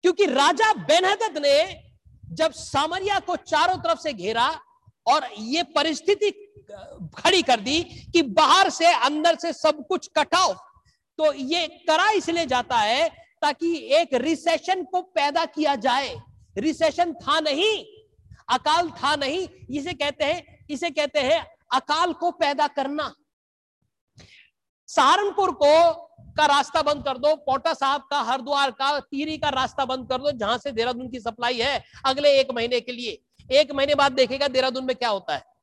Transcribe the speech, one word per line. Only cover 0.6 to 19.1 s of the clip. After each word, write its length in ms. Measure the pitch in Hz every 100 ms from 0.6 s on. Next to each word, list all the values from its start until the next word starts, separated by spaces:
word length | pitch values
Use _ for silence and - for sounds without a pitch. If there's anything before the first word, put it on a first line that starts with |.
| 440
बेनहदद 640 | 339 175 330 370 403 440 302
ने 460 | 285 277 370 349 - _ _ - -
जब 200 | 165 320
सामरिया 680 | - - - 311 359 381 392
को 160 | 359 359
चारों 420 | - 302 349 370
तरफ 220 | 330 330
से 140 | 311
घेरा 360 | 220 180 226 254 320 _ _ _ _ -
और 200 | 294 254 208
ये 260 | 220 311
परिस्थिति 680 | 349 294 311 302 - 403 415 - - - _ - - - 165 -
खड़ी 240 | 330 359
कर 180 | - 240
दी 220 | 202 311 339 - -
कि 80 | 339
बाहर 480 | 277 202 294 359 381
से 240 | - 330
अंदर 420 | 277 247 302 339 330
से 180 | 339
सब 320 | - 311 302 -
कुछ 220 | 370 - 311
कट 200 | 294 349
ऑफ, 240 | 359 180 - _ _ _ _ -
तो 140 | 311
ये 340 | 277 262 339 320 - -
करा 220 | 320 403
इसलिए 360 | 427 - 339 311
जाता 320 | 247 233 240
है 320 | 208 254 320 - - _
ताकि 360 | 294 285 339 330 226 294
एक 180 | 339
रिसेशन 720 | 254 277 330 339 330 - 370
को 180 | 320 359
पैदा 440 | 359 320 285 294 330
किया 300 | 302 302 277
जाए। 400 | 240 247 262 170 - _ _ 190
रिसेशन 560 | 285 - 320 - 349
था 260 | 294 - 311
नहीं, 460 | 302 277 415 415 - - _ _ _ - -
अकाल 400 | 254 294 330 349
था 260 | - 277